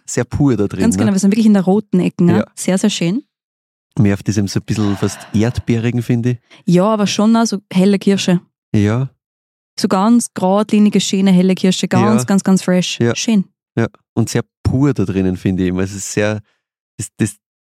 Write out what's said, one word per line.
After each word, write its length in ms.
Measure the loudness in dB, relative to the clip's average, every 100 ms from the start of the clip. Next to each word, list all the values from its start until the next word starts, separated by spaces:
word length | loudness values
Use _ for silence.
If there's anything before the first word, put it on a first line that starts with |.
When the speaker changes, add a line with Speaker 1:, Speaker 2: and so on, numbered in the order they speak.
Speaker 1:
sehr 200 | -8 -6
pur 320 | -4 0 0 2
da 100 | -2
drin, 140 | -2
Speaker 2:
ganz 160 | 0 0
Speaker 1:
ne? 80 |
Speaker 2:
genau, 80 | 0
wir 80 | 2
sind 100 | 0
wirklich 160 | 2 4
in 80 |
der 80 | 2
roten 380 | 2 0 0 -2
Ecke, 240 | 0 0
ne? 140 | 2 2
Speaker 1:
Ja. 60 | -2 -6
Speaker 2:
Sehr, 220 | -4 0
sehr 120 | 0
schön. 320 | -2 -4 -4 -8 _ _ _ _ _ _ 0
Speaker 1:
Mehr 180 | 0
auf 100 | 0
diesem 240 | -2 -2 -2
so 100 | -4
ein 60 |
bisschen 320 | -4 -4 -2 -2
fast 220 | -4 -6 -4
erdbeerigen, 680 | -2 -2 -2 -2 -2 -2 -2
finde 280 | -2 -2 -2
ich. 80 | -4 _ -8 0
Speaker 2:
Ja, 200 | 2 2
aber 200 | 0 -2
schon 300 | 0 2 2
auch 100 | 0
so 120 | -4 -4
helle 280 | 0 2 2
Kirsche. 400 | 0 0 0 -2 -2 _ _
Speaker 1:
Ja. 360 | 0 0 0 -4 _ _ _ _ _ _ -6
Speaker 2:
So 80 | -2
ganz 480 | 0 2 2 0
geradlinige, 680 | -2 0 0 2 2 4 2
schöne, 300 | 0 0 2
helle 240 | 4 2
Kirsche. 320 | 2 0 -2 0
Ganz, 360 | 0 2 0
Speaker 1:
Ja. 20 |
Speaker 2:
ganz, 180 | 0 0
ganz 200 | 2 0
fresh. 360 | 2 -2 -2 -2
Speaker 1:
Ja. 160 | -2
Speaker 2:
Schön. 300 | -2 0 0 -2 _ _ -4
Speaker 1:
Ja. 100 | -4 _ _
Und 140 | -4 -2
sehr 140 | -2 -6 _
pur 280 | -2 0 0
da 120 | 0
drinnen, 320 | -2 0 -2 -2
finde 260 | -2 -2
ich 60 | -2
immer. 140 | -2
Es 120 | -4
ist 180 | -8 -6
sehr, 280 | -2 -2 -4 -10 _ _ _ _ -16
das, 120 | -12 -6
das 200 | -6 -6 _ _